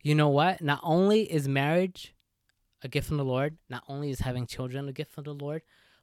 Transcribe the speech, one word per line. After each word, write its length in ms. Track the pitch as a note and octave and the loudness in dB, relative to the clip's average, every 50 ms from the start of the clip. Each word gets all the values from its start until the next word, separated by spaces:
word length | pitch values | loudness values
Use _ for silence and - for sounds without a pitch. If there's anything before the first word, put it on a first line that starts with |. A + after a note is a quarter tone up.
you 140 | - D3 D3+ | 0 2 4
know 140 | D3+ D3+ D3 | 4 6 6
what? 320 | C#3 C#3+ D#3+ F#3 F#3 - | 6 4 4 2 2 0
Not 200 | E3 C#3+ C#3+ - | 0 -2 -2 0
only 480 | - E3+ D#3 F3+ F#3+ G3+ G#3+ A3 G#3 - | 0 2 4 4 6 6 6 4 4 2
is 160 | E3 D3+ C3+ C3+ | 0 0 0 0
marriage 680 | C3+ C3+ C#3 D3 E3 F3+ C#4+ C#4+ - - - - _ _ _ _ _ _ _ _ _ _ _ _ _ _ | 0 2 2 2 2 2 2 0 -4 -10 -18 -20 _ _ _ _ _ _ _ _ _ _ _ _ _ _
a 60 | - B2+ | -8 -4
gift 200 | - C#3 - - | -4 -4 -2 -2
from 80 | D#3 | -2
the 80 | C#3+ C#3 | -2 -2
Lord, 340 | C3 B2+ C3 C3+ D3+ D#3+ - _ - | 0 0 0 0 -2 -4 -8 _ -14
not 140 | B2+ A#2+ - - | -14 -12 -12 -10
only 220 | C#3 C#3+ D3 C#3+ | -8 -6 -6 -6
is 100 | C3 - | -4 -4
having 260 | - C3 B2 B2 A#2+ | -4 -4 -4 -4 -6
children 420 | - - - C3 B2+ B2+ C#3 C#3+ C#3 | -8 -8 -8 -8 -8 -8 -8 -8 -8
a 40 | |
gift 200 | C3 D3+ D3 - | -8 -10 -12 -12
from 120 | - D#3 C#3 | -12 -14 -12
the 100 | D3 D3 | -12 -10
Lord, 280 | C#3+ C#3+ C#3+ D3+ D#3+ - _ _ _ _ _ _ _ | -10 -8 -6 -8 -8 -10 _ _ _ _ _ _ _